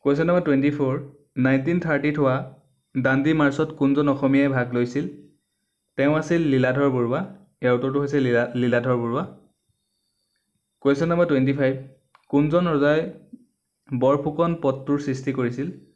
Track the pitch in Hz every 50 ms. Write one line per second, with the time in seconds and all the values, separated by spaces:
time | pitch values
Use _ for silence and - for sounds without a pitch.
0 | _ 139 143 147 160 170 175 180 175 151 143 135 135 147 147 147 143 127 131 147
1 | - - - - _ _ _ 135 127 131 135 135 135 160 175 180 170 165 151 139
2 | 139 151 147 151 143 131 127 139 135 - - _ _ _ _ _ _ _ _ 135
3 | 127 131 131 139 139 156 160 160 147 139 139 139 156 156 - - 143 135 139 143
4 | 147 143 135 139 143 135 135 139 139 143 135 127 120 123 123 120 120 120 - 143
5 | 160 185 - - - - _ _ _ _ _ _ _ _ _ _ _ _ _ -
6 | 135 143 151 156 151 151 170 165 165 151 135 131 127 127 131 139 143 139 127 123
7 | 120 117 127 156 190 - - - _ _ _ _ - 123 123 120 123 135 135 143
8 | 143 143 143 147 131 123 120 117 120 123 - 127 120 123 120 120 120 131 127 123
9 | 117 117 117 143 185 196 - - _ _ _ _ _ _ _ _ _ _ _ _
10 | _ _ _ _ _ _ _ _ _ _ _ _ _ _ _ _ - 139 139 139
11 | 165 165 170 170 175 165 147 135 131 135 139 143 139 131 135 135 - - - _
12 | _ _ _ _ _ _ - 143 147 156 151 175 180 175 156 143 139 147 151 156
13 | 165 185 - - - _ - - _ _ _ _ _ _ _ _ _ - 131 120
14 | 127 131 143 147 147 156 147 151 170 170 170 165 - 139 127 131 - - 143 143
15 | 143 143 131 131 - 143 127 131 123 120 120 123 139 175 185 - - _ _